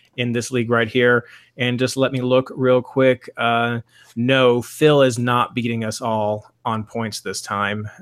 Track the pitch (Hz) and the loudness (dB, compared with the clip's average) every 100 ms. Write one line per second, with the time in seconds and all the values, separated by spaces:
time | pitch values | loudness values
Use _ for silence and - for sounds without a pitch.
0 | _ - 123 120 117 127 113 117 113 127 | _ -6 -4 -2 -2 -4 0 0 2 2
1 | 123 120 - - _ - 123 123 127 - | 4 2 0 -16 _ -6 -4 0 -2 0
2 | 131 131 127 127 131 - 127 127 123 - | -2 0 2 2 0 -2 2 2 2 2
3 | 131 123 - - 117 117 117 117 - _ | 2 2 -4 -4 -2 0 0 -4 -8 _
4 | - - 123 135 127 120 113 - 156 147 | -16 -4 0 4 4 2 -2 0 4 6
5 | 135 120 123 123 120 127 117 117 110 104 | 4 2 0 0 0 -2 -4 -4 -4 -6
6 | 120 110 104 107 - _ 123 110 107 117 | -4 -2 -2 -4 -8 _ -6 -6 -6 -6
7 | 113 101 98 95 - 101 101 104 107 - | -6 -8 -10 -10 -6 -4 -2 -4 -8 -14